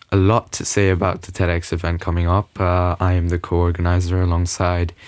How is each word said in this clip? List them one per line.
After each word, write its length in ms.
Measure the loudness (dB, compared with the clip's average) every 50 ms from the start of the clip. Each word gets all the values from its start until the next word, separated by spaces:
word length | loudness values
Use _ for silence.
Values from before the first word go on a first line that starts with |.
| -8 -2
a 60 | 2 4
lot 340 | 4 4 4 2 0 -4 -6
to 120 | -8 -6
say 240 | -2 0 2 2 2
about 320 | 2 2 0 -2 -2 -4
the 100 | -8 -10
TEDx 400 | -4 -2 -2 0 0 -2 -2 -4
event 300 | -4 -4 -2 -2 -4 -4
coming 260 | -4 -4 -2 0 0 2
up. 320 | 2 0 0 -2 -4 -2
Uh, 360 | 0 0 2 2 2 0 0 0
I 140 | 0 2 2
am 160 | 2 0 0
the 80 | -2 -4
co-organizer 840 | -2 -2 0 0 2 0 0 0 0 0 0 0 0 0 0 0
alongside 720 | 0 0 0 0 0 -2 -2 -2 0 0 0 0 -2 -4 -6 -10 -20